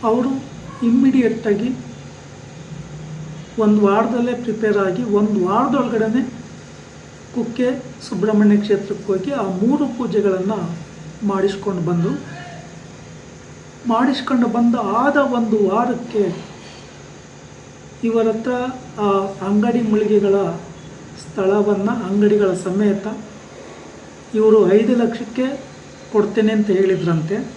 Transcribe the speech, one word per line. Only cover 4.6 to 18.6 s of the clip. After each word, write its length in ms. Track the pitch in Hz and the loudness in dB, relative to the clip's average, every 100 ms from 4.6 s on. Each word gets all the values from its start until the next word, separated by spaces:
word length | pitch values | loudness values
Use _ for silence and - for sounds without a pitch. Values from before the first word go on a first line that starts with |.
| 220 202 | 2 2
ಆಗಿ 260 | 190 185 | 2 0
ಒಂದು 420 | 240 202 208 196 180 | 0 2 2 2 2
ವಾರದೊಳಗಡೆನೆ 760 | 214 262 269 240 220 220 240 - - - - - - - - - - - 254 | 2 2 2 0 0 0 0 -2 -8 -16 -18 -18 -20 -20 -20 -20 -20 -10 -6
ಕುಕ್ಕೆ 480 | 233 233 247 269 - - - | -6 -2 -2 -2 -8 -16 -10
ಸುಬ್ರಹ್ಮಣ್ಯ 480 | 185 208 208 208 208 | -2 2 4 6 6
ಕ್ಷೇತ್ರಕ್ಕೆ 480 | - 208 - 208 - | 4 0 0 -8 -2
ಹೋಗಿ 260 | 190 226 | -2 0
ಆ 100 | 269 | -2
ಮೂರು 560 | 196 180 226 302 285 240 | -2 0 2 2 0 -2
ಪೂಜೆಗಳನ್ನು 760 | 233 208 202 185 190 208 170 170 - - - - 208 | -2 0 2 0 -2 -2 -4 -8 -12 -16 -16 -6 -2
ಮಾಡಿಸ್ಕೊಂಡು 540 | 190 196 196 202 180 | 0 0 0 -4 -2
ಬಂದು, 280 | 165 175 180 285 - - - - - - - - - - - - - - - - 240 | 0 0 0 -2 -8 -14 -14 -16 -16 -18 -18 -18 -18 -20 -20 -20 -20 -20 -20 -10 -2
ಮಾಡಿಸ್ಕೊಂಡು 580 | 226 262 254 - 262 233 | 2 2 0 -2 0 2
ಬಂದ 280 | 226 240 247 | 2 2 2
ಆದ 400 | 202 214 277 285 | 0 2 2 2
ಒಂದು 540 | 262 240 220 214 190 | 2 0 0 2 2
ವಾರಕ್ಕೆ 680 | 208 247 240 - 220 190 165 - - - - - - - - - - - - - - - - | 2 0 -2 -4 0 0 -2 -12 -16 -18 -18 -20 -20 -20 -20 -20 -20 -20 -20 -20 -20 -20 -6
ಇವರ 240 | 233 226 220 | 0 2 2
ಹತ್ರ 240 | 220 254 247 | 0 -2 -2